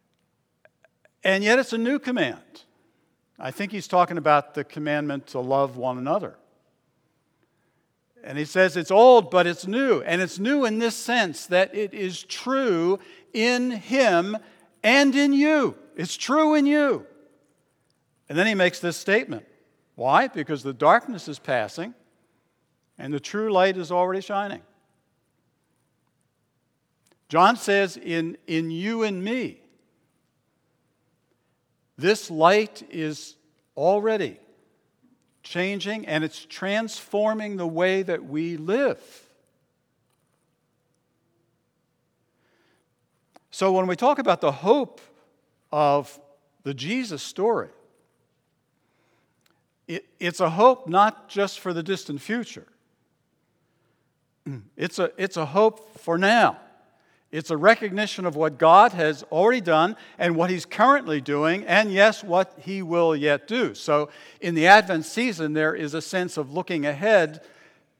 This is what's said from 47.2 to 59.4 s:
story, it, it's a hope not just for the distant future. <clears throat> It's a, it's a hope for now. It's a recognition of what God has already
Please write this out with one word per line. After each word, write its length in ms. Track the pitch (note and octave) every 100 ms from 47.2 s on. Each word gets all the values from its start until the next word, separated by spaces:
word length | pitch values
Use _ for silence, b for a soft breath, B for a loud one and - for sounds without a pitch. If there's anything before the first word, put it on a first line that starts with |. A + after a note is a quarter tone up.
story, 480 | - - G#3+ G3 F#2 _ _ _ _ _ _ _ _ _ _ _ _ _ _ _ _ _ _ _ _ _ -
it, 160 | E3 - -
it's 220 | F3 -
a 100 | E3+
hope 380 | E3 B3 B3 E3+
not 400 | F3+ G#3 - -
just 320 | G3+ G3 -
for 120 | F#3
the 100 | E3+
distant 380 | E3 F#3 - C#3+
future. 460 | - A#3 A3 - - _ _ _ _ _ _ _ _ _ _ _ _ _ _ _ _ _
<clears throat> 80 | - C3 G2+ -
It's 220 | F3 -
a, 120 | F3 -
it's 200 | F#3+ F3
a 100 | D3
hope 520 | F3+ A3 A3 - -
for 200 | - E3+
now. 400 | G3 A#3 E3 - - _ _ _ _ _ -
It's 180 | D3+ D#3+
a 60 | D#3
recognition 680 | F#3 A3+ G#3+ F#3+ G#3 -
of 120 | F3+ D3
what 200 | D#3 C3
God 360 | D#3+ F#3 A#3
has 300 | F3+ D#3 C#3+
already 360 | - D#3